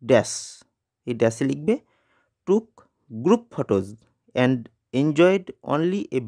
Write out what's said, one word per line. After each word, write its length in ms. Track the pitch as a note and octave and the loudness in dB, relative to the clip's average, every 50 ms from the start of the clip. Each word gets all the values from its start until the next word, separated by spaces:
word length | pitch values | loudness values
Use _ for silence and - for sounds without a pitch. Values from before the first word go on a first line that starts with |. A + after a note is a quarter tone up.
| B2 | 0
ড্যাশ, 600 | A2+ C3 A2 - - - - - - - - _ _ _ _ _ _ _ _ - | 4 4 4 4 2 -6 -12 -12 -16 -20 -20 _ _ _ _ _ _ _ _ -10
এই 80 | - B2 | -8 -2
ড্যাশে 320 | A2 A2+ A2+ A2+ - C#3 | 0 0 0 0 0 -4
লিখবে, 320 | C3+ C#3 C#3+ D3+ F3 A3+ D4 _ _ _ _ _ _ _ _ _ _ _ _ _ - | -4 -4 -4 -2 -2 -2 -2 _ _ _ _ _ _ _ _ _ _ _ _ _ 0
took 180 | F#3+ A3+ A3+ _ _ _ _ _ _ _ _ - A#2 A2 A#2+ | 0 0 0 _ _ _ _ _ _ _ _ -16 -10 -4 2
group 200 | E3+ A3 A#3 A#3 _ - | 2 2 2 0 _ -8
photos 300 | - C3 - G2+ G2 F#2+ G2 G#2 - _ _ _ _ _ _ - | -6 -2 0 0 0 0 -2 -10 -20 _ _ _ _ _ _ -2
and 220 | B2+ B2+ B2+ C3 B2 A2+ - _ _ _ _ - | 0 2 2 2 0 -4 -12 _ _ _ _ -2
enjoyed 580 | B2+ C#3+ D#3 D3 D3+ E3+ F3+ F#3+ G3 F#3 - - _ - | -2 0 0 2 4 4 4 4 2 -4 -8 -18 _ -6
only 380 | - C#3 D3 D#3+ F3 F#3 G#3 - - - | -4 -2 -2 0 -2 -2 -4 -6 -4 -6
a 60 | C3 A#2+ | -6 -6